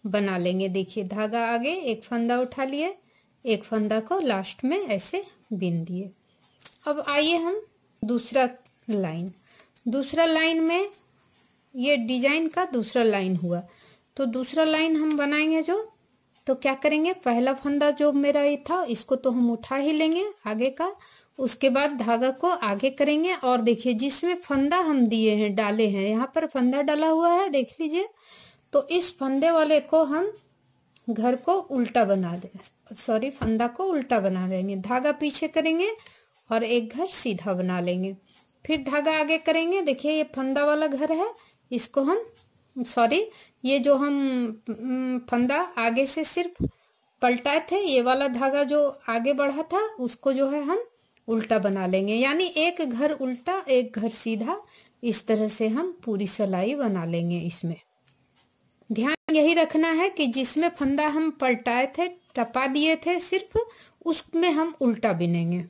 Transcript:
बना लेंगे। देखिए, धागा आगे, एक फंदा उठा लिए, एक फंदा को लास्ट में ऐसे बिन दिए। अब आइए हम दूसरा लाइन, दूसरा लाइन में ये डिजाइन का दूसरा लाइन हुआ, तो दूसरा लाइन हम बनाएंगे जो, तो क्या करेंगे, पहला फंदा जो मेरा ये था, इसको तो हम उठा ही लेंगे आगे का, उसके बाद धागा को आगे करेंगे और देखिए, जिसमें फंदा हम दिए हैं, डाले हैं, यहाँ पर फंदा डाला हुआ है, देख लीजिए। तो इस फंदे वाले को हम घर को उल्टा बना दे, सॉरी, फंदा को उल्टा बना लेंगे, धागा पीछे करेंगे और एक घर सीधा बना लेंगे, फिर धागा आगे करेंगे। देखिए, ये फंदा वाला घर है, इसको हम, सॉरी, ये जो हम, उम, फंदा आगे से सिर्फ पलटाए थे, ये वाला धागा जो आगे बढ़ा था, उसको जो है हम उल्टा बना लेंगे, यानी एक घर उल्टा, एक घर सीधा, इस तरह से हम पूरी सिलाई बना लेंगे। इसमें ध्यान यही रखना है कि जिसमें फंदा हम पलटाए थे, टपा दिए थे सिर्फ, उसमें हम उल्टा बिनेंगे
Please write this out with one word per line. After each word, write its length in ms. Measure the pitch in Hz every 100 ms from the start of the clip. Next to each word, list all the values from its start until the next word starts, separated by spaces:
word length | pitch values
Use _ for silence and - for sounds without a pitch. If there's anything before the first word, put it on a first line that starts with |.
बना 320 | 214 208 196 185
लेंगे। 300 | 175 185 196
देखिए, 360 | 190 185 220
धागा 420 | 185 196 214 233 226
आगे, 260 | 233 262
एक 320 | 359 294 226
फंदा 340 | - 233 233 247
उठा 260 | 254 262
लिए, 300 | 269 285 339 392 _ _ _ _
एक 200 | 247 214
फंदा 360 | - 220 214 220
को 180 | 220 381
लास्ट 440 | 294 196 185 -
में 140 | 254 359
ऐसे 440 | 349 196 - 370 392 _ _
बिन 300 | 202 180 170
दिए। 260 | 165 180 196 - _ _ _ _ - - -
अब 180 | 294 285
आइए 280 | 285 302 339
हम 240 | 339 415 427 _ _ _
दूसरा 460 | 214 240 240 269 254 247 - _ -
लाइन, 420 | 208 185 165 180 - _ - - - 247
दूसरा 360 | 262 269 320
लाइन 360 | 330 320 320 330
में 280 | 320 349 403 - _ _ _ _ _ _ _
ये 220 | 262 254 285
डिजाइन 520 | 226 247 269 302 320
का 160 | 339
दूसरा 380 | 359 254 220 247
लाइन 340 | 226 202 185 185
हुआ, 260 | 175 175 175 - - - _ -
तो 100 | 269
दूसरा 380 | 240 254 320
लाइन 320 | 311 311 330 311
हम 200 | 311 302
बनाएंगे 460 | 285 302 311 320
जो, 300 | 311 381 440 _ _ _ _ _ -
तो 80 |
क्या 200 | 262 277
करेंगे, 380 | 269 294 302 330
पहला 400 | 370 254 233 254
फंदा 380 | 269 285 285 294
जो 220 | 294 294
मेरा 300 | 277 277 285
ये 140 | 285 285 285
था, 120 | 359
इसको 320 | 339 233 - 254
तो 140 | 262
हम 200 | 247 240
उठा 260 | 226 - 269
ही 160 | 285
लेंगे 320 | 302 311 330 415 392 214
आगे 240 | 214 254
का, 240 | 262 349 392 - - _ -
उसके 300 | 262 - 269
बाद 260 | 262 294 277
धागा 340 | 226 226 254
को 180 | 262 349
आगे 420 | 349 214 202 269
करेंगे 440 | 262 294 302 339
और 260 | 359 254 247
देखिए, 340 | 226 226 254
जिसमें 400 | 220 269 269 349 359
फंदा 400 | - 277 285 349
हम 300 | 339 285 233
दिए 280 | 220 220
हैं, 200 | 208 214
डाले 340 | 202 208 214 220
हैं, 200 | 196 196
यहाँ 220 | 220 262
पर 120 | - 311
फंदा 360 | 269 247 269
डाला 260 | 285 294 320
हुआ 240 | 320 339
है, 160 | 349 392
देख 260 | 277 247 -
लीजिए। 280 | 320 330 427 _ - - - _ _
तो 140 | 285 277
इस 220 | 349 349 -
फंदे 320 | 269 269 320
वाले 300 | 330 311 302
को 220 | 294 320
हम 280 | 302 302 392 427 _ _ _ _ _ _ -
घर 280 | 214 240 254
को 160 | 285
उल्टा 520 | 381 370 269 240 247
बना 320 | 202 196 180 175
दे, 140 | 175 190 - _ -
सॉरी, 360 | 220 - 220 262
फंदा 360 | 277 226 220 240
को 180 | 240
उल्टा 340 | 381 320 247 233
बना 260 | 190 185 185
लेंगे, 300 | 185 190 196
धागा 360 | 190 247 285
पीछे 360 | 294 302 277 311
करेंगे 420 | 311 311 330 392 440 - - _ _ _
और 140 | 226
एक 240 | 226 240 220
घर 180 | 240 370
सीधा 480 | - 254 185 196
बना 260 | 185 185 180
लेंगे, 360 | 175 180 190 190 _ - _ _
फिर 180 | - 302
धागा 360 | 262 294 294 311
आगे 180 | 302 320
करेंगे। 420 | 320 320 330 381
देखिए, 300 | 311 262 294
ये 120 | 311
फंदा 400 | 302 - 262 269
वाला 220 | 294 302 311
घर 260 | 277 302
है, 200 | 320 415 - - _ _
इसको 320 | 247 - -
हम, 220 | 269 392 453 - _ _ _ 262
सॉरी, 480 | 240 - 233 311 440 - - _
ये 140 | 254 277
जो 160 | 254
हम, 220 | 269 285 285 269 254 240 220 -
उम, 480 | 220 254 254 254 254 247
फंदा 300 | 240 247 285 349 247
आगे 280 | 233 233 269
से 180 | -
सिर्फ 440 | 302 - 349 349 - _ _ _ _ _
पलटाए 380 | 247 247 277 302 311
थे, 80 | 370
ये 220 | 392 262
वाला 260 | 240 262 277
धागा 360 | 240 269 285
जो 220 | 285 294 285 - -
आगे 240 | 233 240
बढ़ा 300 | 277 277 277
था, 240 | 320 370 440 440
उसको 340 | 247 - 277
जो 160 | 262 277
है 120 | 294
हम 200 | 285 381 480 _ _ _ -
उल्टा 300 | 226 220 220
बना 280 | 196 190 185
लेंगे, 280 | 190 202
यानी 300 | 220 262 302 359 320
एक 260 | 330 349
घर 300 | 302 233 294
उल्टा, 520 | 302 262 247 - 381 370
एक 300 | 254 226 214
घर 100 | 220
सीधा, 540 | 226 226 220 226 403 - - - _
इस 240 | 240 - -
तरह 220 | 220 214
से 200 | 214 220
हम 300 | 233 359 349
पूरी 220 | - 202 196
सिलाई 480 | - 202 185 202
बना 300 | 285 240 190
लेंगे। 360 | 165 170 170 175
इसमें 360 | 170 - 170 165 _ _ _ _ _ _ _ _ _ _ _
ध्यान 440 | 214 254 320 -
यही 200 | 311 302
रखना 340 | 339 320 311 330
है 200 | 320 381
कि 160 | 381 277
जिसमें 420 | 240 247 302 339
फंदा 380 | 339 277 285 302
हम 240 | 294 320
पलटाए 560 | 302 262 240 240 240 269 294
थे, 80 | 349 349 _
टपा 320 | - 233 254 269
दिए 300 | 269 311 320
थे 220 | 330 349
सिर्फ, 380 | 349 370 - 440 466 - - _
उसमें 460 | 330 311 - 330 349
हम 240 | 302 320 320
उल्टा 320 | 254 226 220
बिनेंगे 520 | 170 170 170 170 175